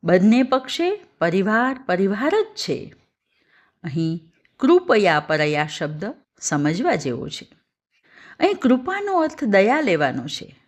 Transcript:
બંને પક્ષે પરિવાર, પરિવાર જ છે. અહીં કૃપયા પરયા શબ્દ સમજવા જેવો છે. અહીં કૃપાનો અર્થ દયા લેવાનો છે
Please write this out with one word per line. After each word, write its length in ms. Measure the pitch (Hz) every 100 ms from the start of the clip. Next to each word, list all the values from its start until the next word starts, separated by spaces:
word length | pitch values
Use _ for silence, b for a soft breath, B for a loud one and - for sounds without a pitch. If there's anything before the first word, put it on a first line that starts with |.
બંને 400 | 170 180 202 240
પક્ષે 580 | 254 262 269 - 349 415 - _
પરિવાર, 600 | 170 180 190 214 254 262 -
પરિવાર 440 | 180 196 202 277
જ 260 | 403 440 -
છે. 380 | - 147 - - _ _ _ _ _ _ _ _
અહીં 500 | 170 143 160 165 - _ _ _
કૃપયા 600 | 269 349 359 220 196 151
પરયા 480 | 147 156 151 147 151
શબ્દ 460 | - 151 151 196 294 _ _
સમજવા 560 | - 151 147 170 320 208
જેવો 340 | 139 120 143
છે. 180 | - - _ _ _ _ b b b b b
અહીં 160 | 370 403
કૃપાનો 640 | 262 254 254 392 403 370
અર્થ 240 | 311 311
દયા 380 | 262 196 202 285
લેવાનો 460 | 285 165 143 127 127
છે 280 | - - -